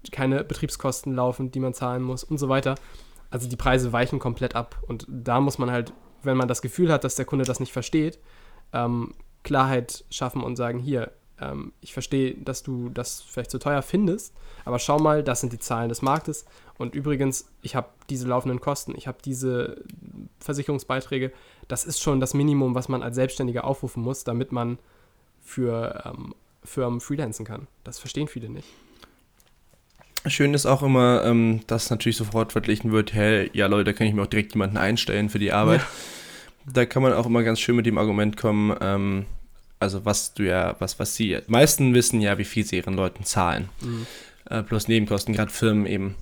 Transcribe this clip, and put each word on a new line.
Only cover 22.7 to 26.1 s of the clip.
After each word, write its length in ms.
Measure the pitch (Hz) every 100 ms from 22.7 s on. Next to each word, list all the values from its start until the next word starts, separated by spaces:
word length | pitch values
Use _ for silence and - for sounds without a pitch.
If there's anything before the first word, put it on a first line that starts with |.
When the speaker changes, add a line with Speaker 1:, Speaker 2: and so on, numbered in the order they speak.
| 123
Speaker 1:
was 120 | 120
man 140 | 127
als 120 | 120 123
Selbstständiger 480 | 131 - 127 120 135
aufrufen 380 | 135 127 123
muss, 200 | 117 135 -
damit 260 | 117 -
man 280 | 123 120 120 _ _ _ _ _ _
für, 640 | - - 123 117 113 -
ähm, 300 | -